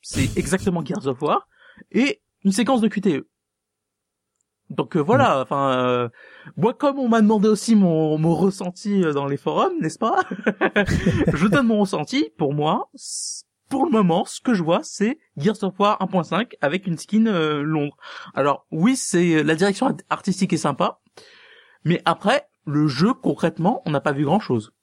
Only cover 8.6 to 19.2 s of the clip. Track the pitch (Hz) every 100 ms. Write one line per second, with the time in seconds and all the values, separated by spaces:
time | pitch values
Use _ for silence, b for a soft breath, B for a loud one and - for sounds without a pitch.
8.6 | 180 180 208 202 165 139 139 139 - 156
9.6 | 285 349 160 - 226 381 370 - - 202
10.6 | - - 196 - - - 277 143 196 285
11.6 | 233 214 196 165 151 262 381 - 151 147
12.6 | 151 208 - 262 - - - - - _
13.6 | _ 269 330 226 185 165 - - - 214
14.6 | 160 180 311 - 208 277 _ - 151 214
15.6 | 190 180 202 214 185 180 156 165 247 -
16.6 | 143 170 - 160 - 214 226 185 156 151
17.6 | 147 156 147 - B B B - 139 139
18.6 | _ 160 196 262 - 175